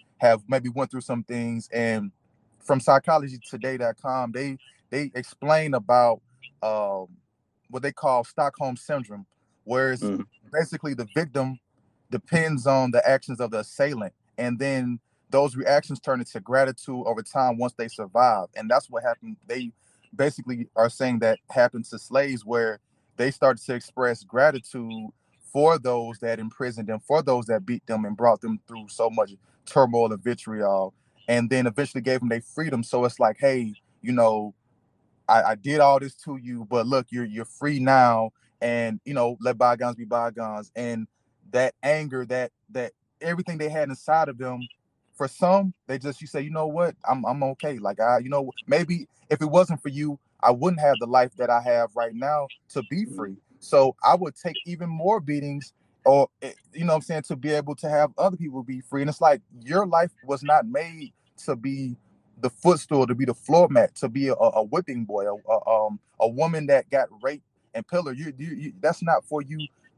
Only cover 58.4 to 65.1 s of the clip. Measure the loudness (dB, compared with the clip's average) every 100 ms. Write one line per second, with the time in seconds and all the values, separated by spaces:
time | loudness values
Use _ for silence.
58.4 | -8 -10 -10 -12 -8 -4 -4 2 4 4
59.4 | _ -20 -2 0 2 2 0 _ -6 -4
60.4 | 4 2 4 -4 -6 -12 -18 _ _ _
61.4 | -6 -4 -4 -6 -6 -10 _ _ _ -6
62.4 | -6 0 2 2 2 2 2 0 -2 -4
63.4 | 2 6 6 6 4 0 -6 -2 -2 4
64.4 | 4 4 0 -2 -4 -6 -4